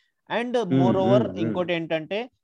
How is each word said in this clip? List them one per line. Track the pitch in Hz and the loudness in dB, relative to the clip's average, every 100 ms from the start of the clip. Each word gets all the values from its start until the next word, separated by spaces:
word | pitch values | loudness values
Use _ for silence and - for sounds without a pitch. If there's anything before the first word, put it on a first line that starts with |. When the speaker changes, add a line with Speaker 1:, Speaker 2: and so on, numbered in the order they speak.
| _ _ - 208 | _ _ -6 -4
Speaker 1:
And | 247 240 | -2 -2
Speaker 2:
మ్మ్, | 196 131 | 2 2
Speaker 1:
moreover, | 226 190 190 202 | 4 4 4 4
Speaker 2:
మ్మ్, | 202 | 2
మ్మ్. | 190 | -4
Speaker 1:
ఇంకోటి | - 180 175 | -4 -2 -2
ఏంటంటే, | 170 160 160 151 202 247 _ | -4 -2 -4 -4 -6 -8 _